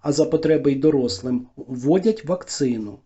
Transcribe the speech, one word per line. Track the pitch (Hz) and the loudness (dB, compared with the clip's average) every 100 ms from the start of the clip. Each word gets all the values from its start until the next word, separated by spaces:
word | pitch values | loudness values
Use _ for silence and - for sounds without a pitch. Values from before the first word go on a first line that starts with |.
а | 151 | -2
за | 143 151 | 0 2
потреби | 160 160 156 139 | 2 2 2 2
й | 135 | 2
дорослим | 156 147 120 - 127 123 - - | 2 2 0 -4 -4 -4 -4 -18
вводять | - 127 131 180 220 214 147 | -12 -4 2 2 2 -2 -4
вакцину. | 180 - - 135 117 104 98 | -6 -6 -4 -2 -2 -6 -12